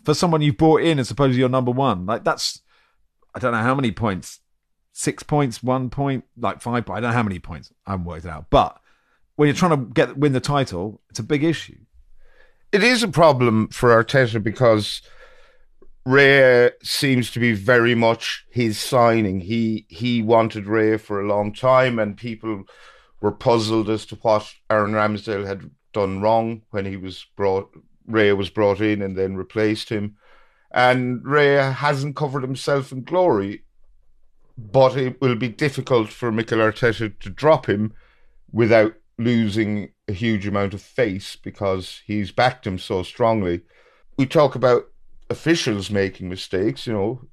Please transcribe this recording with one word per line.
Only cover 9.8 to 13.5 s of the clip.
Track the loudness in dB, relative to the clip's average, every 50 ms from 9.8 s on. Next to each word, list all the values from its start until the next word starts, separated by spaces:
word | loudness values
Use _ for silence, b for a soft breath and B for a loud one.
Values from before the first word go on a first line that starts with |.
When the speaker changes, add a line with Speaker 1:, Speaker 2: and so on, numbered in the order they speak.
| -2 -2
Speaker 1:
get, | 0 0 0 0 0 0
win | 0 0 0
the | -2
title, | -2 -2 0 0 -2 -2 -4 -6 -8 -8 -10 -14 _ _
it's | -12 -12
a | -4
big | -4 -2 0 0
issue. | 0 -2 -2 -6 -12 -18 -20 _ _ _ -20 _ _ -20 -20 -20 -20 _ _ _ _ _ _ _ _
Speaker 2:
It | 0 2 2
is | 2 2 2
a | 0 0
problem | 2 4 6 6 6 4 4 2